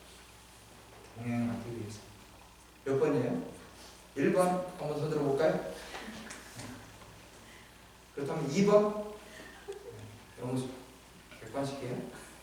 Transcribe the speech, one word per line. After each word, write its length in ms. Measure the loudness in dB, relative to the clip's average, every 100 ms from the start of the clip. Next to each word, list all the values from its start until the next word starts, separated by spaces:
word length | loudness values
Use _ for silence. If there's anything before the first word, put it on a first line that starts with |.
| -18 -20 -20 -20 -20 -20 -20 -20 -20 -18 -16 -8
동행하기 640 | -2 2 2 0 -4 -6
위해서. 200 | -6 -10 -14 -18 -20 -20 -20 -20 -20 -8
몇 140 | 2 4
번이에요? 420 | 6 6 4 0 -2 -10 -14 -16 -18 -18 -8 2
일 160 | 4
번 140 | 6 6 4 0 -4
한번 200 | -4 0
손 100 | 0
들어볼까요? 640 | 2 4 6 4 4 -2 -8 -10 -10 -10 -10 -12 -12 -14 -12 -12 -12 -14 -18 -18 -18 -18 -20 -20 -20 -20 -20 -20 -20 -12
그렇다면 360 | -4 -2 0 2
이 140 | 6 8
번? 380 | 10 8 2 -6 -8 -14 -16 -16 -14 -12
네, 60 | -12 -12 -14 -14 -16 -18 -8
너무 280 | -4 -2 -4 -8 -14 -20 -20 -20 -18 -16
객관식이에요? 540 | -8 -4 -4 -4 -4
네, 80 | -6 -6 -10 -16 -18